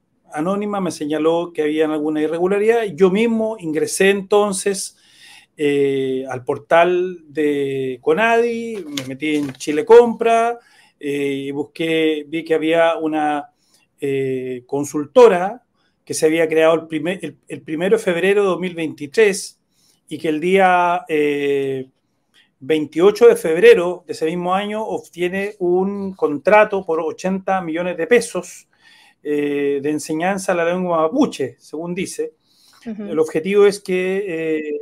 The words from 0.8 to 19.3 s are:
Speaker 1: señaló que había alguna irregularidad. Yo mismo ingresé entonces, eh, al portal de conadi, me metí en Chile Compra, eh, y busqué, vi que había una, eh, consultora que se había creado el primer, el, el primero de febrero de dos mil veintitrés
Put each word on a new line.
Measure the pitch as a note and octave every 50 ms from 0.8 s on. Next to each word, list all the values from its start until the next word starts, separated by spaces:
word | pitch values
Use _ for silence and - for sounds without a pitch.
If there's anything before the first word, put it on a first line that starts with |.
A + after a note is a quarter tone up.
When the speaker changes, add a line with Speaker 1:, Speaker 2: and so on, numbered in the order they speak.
| F#3 D#3+
Speaker 1:
señaló | D3+ - D#3 D3 D#3 D3 D#3 D#3+ E3 E3+ E3+ E3+
que | E3+ D#3 D3+
había | D3+ D#3 D#3 D#3+
alguna | D3+ D#3 D3+ D3 D#3 D#3 D3+
irregularidad. | D3+ D3+ E3 E3 F3+ F#3 G3 G3+ G#3 A3 A#3 A#3 A3+
Yo | G3+ D3+ D3 F#3+ F#3
mismo | F#3 G#3+ A#3 A#3 A3+ A3 A3 A3 A3 G#3+
ingresé | F3 D#3 D3 D#3 D#3 D3+ - - G3 G3
entonces, | G3 G3+ F#3+ - G#3+ G#3 G#3 G#3 F#3+ F#3+ - G3+ F#3+ F#3+ - - - _ _ _ _ _ - - - - - _ _
eh, | - D3+ C#3+ C#3+ C#3+ C#3 C#3 C#3 C3+ C3+ C3 C3 C3 C3 C3
al | B2 A#2+ B2
portal | - C#3 - - - E3+ E3+ F3 F3+ F3+ F3 F3+ F#3 F3+ F3 D#3+
de | D3+ C#3 D#3 D3+ D3 D3 C#3+ C#3 C#3 C3+ C3+ C3 C3 B2+ B2
conadi, | - D3 D#3+ G3 A3 A#3 A#3 A#3 A#3 A#3+ A#3 A#3 A#3 A3+ A3 G3+ E3
me | D3 D3 C#3 C3
metí | C3 C3+ C3 D3+ D#3 D3+
en | D3 D3 C3+ C3
Chile | - - D#3+ D3+ D3+ D3
Compra, | - A3+ A#3+ A#3+ A#3 A3 - A3 A3+ A3+ A3+ A3+ A#3 A#3+ A#3 - _ _ _ _ _ _ _
eh, | D3 C#3+ C#3+ C#3+ C#3+ C#3 C#3 C#3 C#3
y | C#3
busqué, | C#3 C#3+ D3 - - - E3 E3 E3 D#3+ D#3+ D#3 D#3 D3 D3
vi | C#3+ D#3 E3 D#3+
que | D#3+ D#3+
había | D#3+ D#3 D#3 E3 E3 E3 E3 D#3+
una, | D#3+ D#3+ D#3 D#3 D#3 D3+ D3+ D3 D3 C#3+ - _ _ _ _ _ _ _ _ _ _ D3
eh, | C#3 C3+ C3+ C3+ C3 C3 B2+ B2+ B2+ B2+ B2 B2
consultora | _ C#3 C#3 D3 D3 - D3+ D3 D3 - B3+ A#3+ A3 F#3+ F3 F3+ G3+ A#3 B3+ _ _ _ _ _ _ _ _ _
que | - C3+
se | - D#3+
había | D#3 D#3+ E3 D#3+ D#3
creado | D#3 D#3+ D#3+ D#3+ E3
el | D#3+ D#3+
primer, | - D#3+ D3+ D3 F3 F#3+ F#3
el, | E3+ D3+ - _ _
el | - D#3 C#3
primero | C3+ - D#3+ D3+ F3+ G3 A3
de | G#3+ A3
febrero | F#3+ E3+ E3+ F3 G3 G3+ G#3
de | G3+
dos | F#3+ F3 D#3+
mil | F#3 F#3 E3
veintitrés | E3+ D#3+ D3 C3 - D3 C#3+ - A3+ A3 G3+